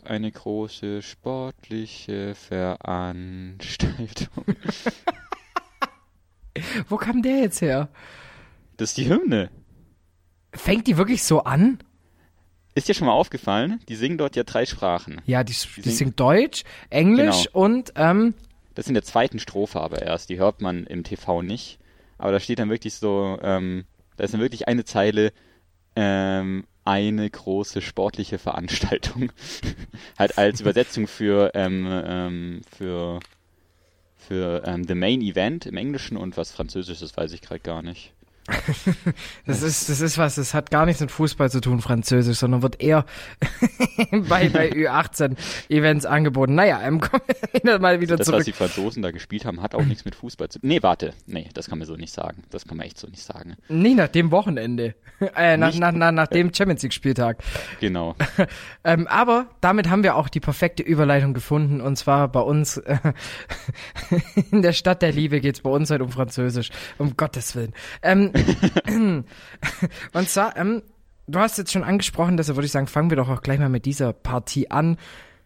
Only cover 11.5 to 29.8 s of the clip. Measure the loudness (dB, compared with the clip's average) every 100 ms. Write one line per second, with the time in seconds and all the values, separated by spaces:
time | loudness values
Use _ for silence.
11.5 | 4 4 2 -6 _ _ _ _ _ _
12.5 | _ _ -4 0 2 2 2 2 -2 -2
13.5 | 0 0 -4 -8 -6 -4 -2 -2 -2 -2
14.5 | -2 -2 -2 -2 -2 -4 -10 -2 -2 -2
15.5 | -4 -8 -8 -4 -2 -2 2 4 4 4
16.5 | -2 -14 -18 -6 2 4 6 4 2 0
17.5 | 2 2 2 -2 0 2 4 2 0 -10
18.5 | _ _ -10 -2 0 0 0 0 -2 -8
19.5 | -4 -4 -4 -6 -4 -4 -4 -6 0 0
20.5 | 0 -4 -6 -6 -10 -10 -8 -4 -4 -4
21.5 | -8 -10 -20 _ _ _ -6 0 0 0
22.5 | -4 -2 -2 -6 -6 -2 0 -2 -4 -2
23.5 | -2 -2 -6 -10 _ _ -6 -4 -2 -2
24.5 | -2 -2 -2 0 0 2 4 2 0 _
25.5 | _ _ _ _ -2 0 2 0 -2 -2
26.5 | -6 -8 _ -2 0 2 0 -2 -6 -4
27.5 | -4 -2 -6 -8 -2 -2 -2 -8 -6 -6
28.5 | -6 -6 -4 -2 -2 -4 -6 -6 -8 -16
29.5 | -12 -10 -10